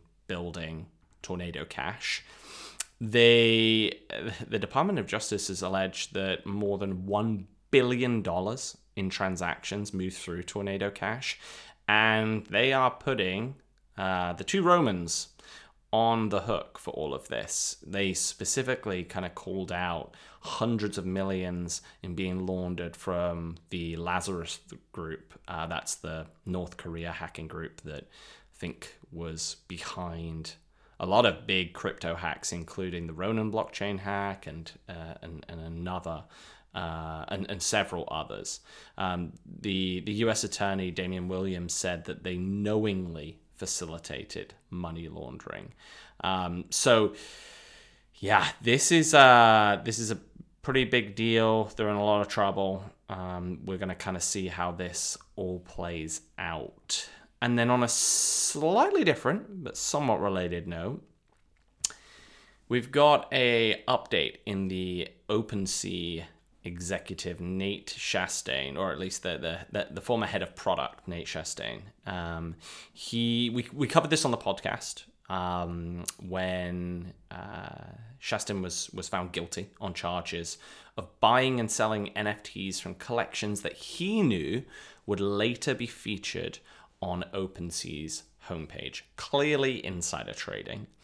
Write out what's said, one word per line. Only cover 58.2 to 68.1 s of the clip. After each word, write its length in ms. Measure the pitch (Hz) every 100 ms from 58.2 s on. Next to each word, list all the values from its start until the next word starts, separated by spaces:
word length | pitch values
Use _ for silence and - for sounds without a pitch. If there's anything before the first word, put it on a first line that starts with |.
| - - - 147 160 202 370 392
different, 580 | 196 143 127 190 - 196
but 140 | 156 -
somewhat 440 | - 147 139 104
related 460 | 98 95 90 85 87
note, 360 | 82 87 139 - _ _ _ _ _ _ _ - - - - - - - _ -
we've 220 | 123 127
got 420 | 139 147 143 -
a 520 | 131 123 117 113 - -
update 520 | 123 - 92 67 -
in 220 | - 98 95
the 420 | 92 92 90 - - -
OpenSea 960 | 107 110 104 95 - 95 90 87 82 80 - _ _
executive, 760 | - 87 87 95 - 90 92 85
Nate 540 | 87 95 98 101 - -
Chastain, 800 | -